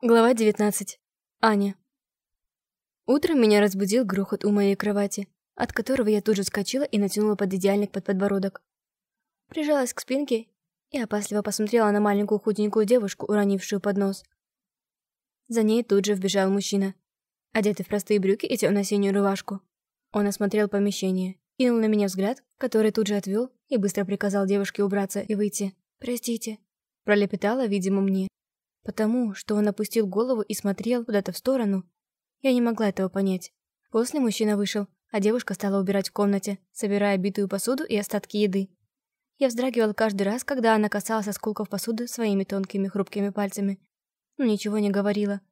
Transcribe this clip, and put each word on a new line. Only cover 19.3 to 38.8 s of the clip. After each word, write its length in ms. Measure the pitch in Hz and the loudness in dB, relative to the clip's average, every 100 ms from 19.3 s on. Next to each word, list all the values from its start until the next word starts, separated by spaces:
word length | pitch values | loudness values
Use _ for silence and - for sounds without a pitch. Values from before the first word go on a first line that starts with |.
| 196 - 196 _ _ _ _ _ | 0 -6 -14 _ _ _ _ _
Он 160 | 208 202 | -2 -2
осмотрел 400 | 196 202 214 208 | 0 0 0 0
помещение, 720 | 202 202 196 190 185 185 185 _ _ | 2 0 0 -2 -2 -2 -8 _ _
кинул 220 | 247 233 | 2 2
на 60 | 220 | 2
меня 220 | 214 202 | 2 0
взгляд, 360 | 190 196 254 _ _ | 0 -2 -4 _ _
который 340 | 254 220 214 | -2 2 2
тут 160 | 208 202 | 2 0
же 80 | 208 | -2
отвел 360 | 190 202 254 _ _ | -2 -4 -4 _ _
и 80 | 254 | 0
быстро 260 | 196 196 | 0 -2
приказал 420 | 196 196 208 202 196 | -2 -2 0 0 0
девушке 360 | 202 196 - | 0 -2 -2
убраться 380 | 202 202 196 196 | 0 0 -2 -6
и 120 | - | -4
выйти. 400 | 214 208 - 196 - _ _ | -2 -2 -2 -6 -8 _ _
«Простите», 580 | - 240 - 233 - 214 _ _ _ _ - | -8 -6 -4 -6 -6 -12 _ _ _ _ 0
пролепетала, 640 | 208 202 190 202 247 247 | 2 2 0 -2 0 0
видимо, 340 | 202 185 196 | 0 0 0
мне, 260 | 196 190 190 _ _ _ _ _ | 2 0 -4 _ _ _ _ _
потому 500 | - - 214 240 233 | -12 -2 0 2 -2
что 220 | 190 - 208 | -4 -4 0
он 120 | 208 | 0
опустил 380 | 202 208 226 214 | 0 -2 0 0
голову 360 | 185 247 247 | 0 0 0
и 120 | 208 | -2
смотрел 520 | 208 202 196 202 247 233 | -4 -4 -4 -2 -2 0
куда-то 260 | 208 190 | -2 -2
в 60 | 175 | -6
сторону. 460 | - 262 214 196 185 _ _ _ _ _ | -2 0 0 -2 -4 _ _ _ _ _
Я 120 | 269 | 0
не 80 | 247 | 2
могла 280 | 233 226 214 | 2 0 -2
этого 200 | 190 190 | 0 -2
понять. 440 | 190 196 185 - _ _ _ _ | 0 -2 -2 -6 _ _ _ _
После 280 | 220 247 302 | -2 0 0
мужчина 380 | 247 202 214 208 | 0 0 0 0
вышел, 300 | 202 214 202 _ _ | 0 -2 -6 _ _
а 80 | 214 | 0
девушка 340 | 202 240 - | 0 0 -2
стала 260 | 190 202 196 | -4 -2 0
убирать 300 | 190 196 196 | 0 0 -2
в 40 | |
комнате, 460 | - 202 196 202 202 _ | 0 0 0 -2 -10 _
собирая 460 | - 208 202 202 196 | -8 -2 0 2 0
битую 300 | 185 196 196 | 0 -2 -2
посуду 360 | 196 - 269 320 | -2 -2 -2 -2
и 100 | 208 | -4
остатки 420 | 202 208 - 208 | -2 -6 -4 0
еды. 320 | 208 190 190 _ | 0 0 -4 _